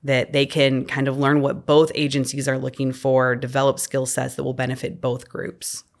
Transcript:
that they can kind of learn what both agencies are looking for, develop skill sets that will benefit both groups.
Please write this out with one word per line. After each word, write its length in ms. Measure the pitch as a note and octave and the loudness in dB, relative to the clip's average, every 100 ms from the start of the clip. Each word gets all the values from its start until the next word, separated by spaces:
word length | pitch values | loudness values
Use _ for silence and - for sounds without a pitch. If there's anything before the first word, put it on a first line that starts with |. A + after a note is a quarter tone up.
that 300 | C#3 B2+ - | -2 0 0
they 140 | D3 C#3 | 0 0
can 400 | D#3+ C#3 C3 C3 | 2 2 2 -2
kind 220 | C#3 C3+ | -2 -2
of 100 | C3+ | 0
learn 240 | C#3 D3 | 2 4
what 240 | C#3 C#3+ - | 2 -2 4
both 260 | D3+ D#3+ | 6 6
agencies 540 | - D3 C#3 C3 C#3 C3+ | 2 -2 0 -2 -2 -2
are 100 | C3 | -2
looking 340 | C3 B2+ C3 | -4 -4 -4
for, 440 | B2+ C3+ C3 B2+ B2 | -2 2 2 2 0
develop 420 | C3 C3+ C#3 B2 | -2 0 2 0
skill 280 | - C3+ B2+ | -2 -4 -2
sets 300 | - C3 - | -2 -4 -4
that 80 | |
will 100 | C3+ | -6
benefit 480 | B2+ B2+ C3 - - | -4 -4 -4 -8 -6
both 260 | B2+ B2 - | -4 -4 -8
groups. 560 | - - - - - - _ | -10 -10 -10 -10 -12 -14 _